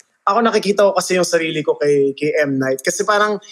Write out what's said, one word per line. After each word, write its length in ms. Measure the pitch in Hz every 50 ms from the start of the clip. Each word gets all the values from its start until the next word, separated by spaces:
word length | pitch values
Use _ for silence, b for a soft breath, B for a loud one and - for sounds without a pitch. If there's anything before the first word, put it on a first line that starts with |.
| _ _ _ _
Ako 160 | _ 196 196 233
nakikita 460 | 233 226 208 214 202 190 202 202 202
ko 60 | 196
kasi 260 | - 180 175 - 180 180
yung 80 | 170
sarili 360 | - 170 165 165 160 160 156
ko 120 | 147 160 151
kay, 400 | - 147 147 147 139 139 139 135
kay 160 | - 147 151 - 156
M. 140 | 147 139 135
Night. 220 | 135 135 131 131 131
Kasi 240 | - 175 - -
parang 360 | 196 220 208 208 208 214 208 196 B B